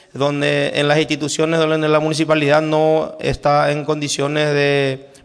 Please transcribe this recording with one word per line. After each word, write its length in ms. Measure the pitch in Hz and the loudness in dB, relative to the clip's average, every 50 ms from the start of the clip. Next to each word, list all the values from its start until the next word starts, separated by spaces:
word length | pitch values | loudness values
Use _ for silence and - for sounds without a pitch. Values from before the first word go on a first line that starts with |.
| - _ - | -20 _ -6
donde 580 | 131 135 147 147 143 147 147 147 143 143 147 - | -2 -2 -2 0 0 -2 0 0 0 -2 -2 -2
en 120 | 143 147 147 | -2 0 2
las 120 | 147 156 | 2 0
instituciones 600 | 151 131 151 139 151 143 - - 156 160 165 165 | 0 -2 -2 -4 -4 -6 -2 -2 0 0 2 0
donde 300 | 156 156 160 156 156 156 | 2 2 0 0 2 2
la 100 | 151 151 | 2 2
municipalidad 600 | 151 160 156 143 160 151 156 156 143 139 147 156 | 2 0 0 -2 0 0 2 2 2 4 2 2
no 560 | 156 156 156 156 156 156 160 160 156 151 - - | 2 2 0 2 2 2 2 2 0 -4 -8 -6
está 540 | - 139 135 - - 147 147 147 147 147 147 | -4 -4 -4 -2 0 2 2 2 2 2 0
en 100 | 151 143 | -2 -2
condiciones 680 | 151 151 151 147 143 - - 139 139 151 151 151 151 143 | -4 -4 -4 -4 -6 -4 -4 -2 -2 0 0 0 0 0
de 560 | 143 143 143 143 139 139 135 131 131 - - - - | 0 2 2 2 2 0 -2 -2 -6 -10 -18 -20 -18